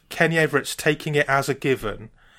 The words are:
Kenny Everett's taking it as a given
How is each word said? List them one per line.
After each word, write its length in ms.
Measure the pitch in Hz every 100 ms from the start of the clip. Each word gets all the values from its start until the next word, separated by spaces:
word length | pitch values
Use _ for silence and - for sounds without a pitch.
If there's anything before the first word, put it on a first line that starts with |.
| _
Kenny 300 | - 165 165
Everett's 360 | 156 135 -
taking 420 | - 156 151 156 147
it 120 | 147
as 220 | 139 135
a 40 |
given 560 | 131 147 131 110 104 113 _ _